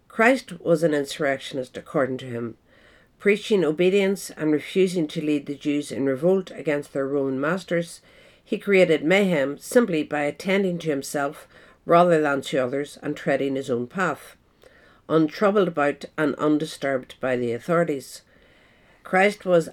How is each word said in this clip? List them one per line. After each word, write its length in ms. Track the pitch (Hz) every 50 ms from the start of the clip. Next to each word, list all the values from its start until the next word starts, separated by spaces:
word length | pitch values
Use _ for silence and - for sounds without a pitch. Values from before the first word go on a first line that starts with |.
| _ _
Christ 520 | - - 220 240 269 247 - - 175 -
was 220 | - - 170 151
an 140 | 165 160 147
insurrectionist, 840 | 147 139 139 - - 156 139 135 139 - - - 135 127 - - -
according 400 | - - - 156 131 127 131 127
to 80 | 131
him. 320 | 127 120 117 120 117 117 _ _ _ _ _ _ _ _ _ _ _ _ _
Preaching 460 | - 208 208 208 - - 220 190 165
obedience 680 | 147 156 165 180 185 185 202 190 190 202 170 - -
and 200 | - - 156 156
refusing 560 | 151 147 - - - 190 185 185 180 185 160 147
to 140 | - 170
lead 240 | 151 151 151 143 143
the 80 | 143 143
Jews 380 | 135 - 151 143 147 147 -
in 140 | 131 107 139
revolt 460 | 135 135 131 156 180 190 196 180 -
against 420 | - - 131 160 147 147 143 - -
their 140 | 143 135 135
Roman 320 | 143 143 139 135 131 131
masters, 600 | 143 151 185 190 175 - 180 170 170 170 - - _ _ - - - - _ _ _
he 140 | - 226 208
created 460 | - 202 202 185 180 165 156 147 143
mayhem 540 | 156 185 202 208 185 175 147 135 139 143 -
simply 460 | - - - 247 240 196 170 151 147
by 180 | - 147 147
attending 580 | 147 147 143 - - 190 190 202 196 185 175 165
to 100 | 160 160
himself 580 | 143 139 135 - - 147 143 143 156 - - - - - - - - _ _
rather 360 | - 165 170 180 180 170 156
than 200 | 151 147 139 139
to 160 | 135 - - 139
others 400 | 127 123 131 139 143 - - - -
and 120 | 143 147
treading 400 | - - 165 139 135 139 139 135
his 140 | 135 135 143
own 180 | 123 120 123 123
path, 500 | - 196 185 165 143 - - - - _ _ _ _ _ - - _ _ _ _ _ _ _ -
untroubled 580 | 151 160 160 151 - - 214 196 202 214 185 175
about 380 | 170 147 143 147 139 - - - _ -
and 160 | 156 147 -
undisturbed 800 | - 147 151 151 151 160 156 - - - 139 135 127 127 - - -
by 160 | - 131 127
the 160 | 123 123 117
authorities. 720 | 117 120 - - 170 170 170 165 147 135 123 - - - - _ _ _ _ _ _ _ _ _ _ _ _ _ _ _ -
Christ 420 | - - 190 196 208 196 - -
was 220 | 190 180 170 160 170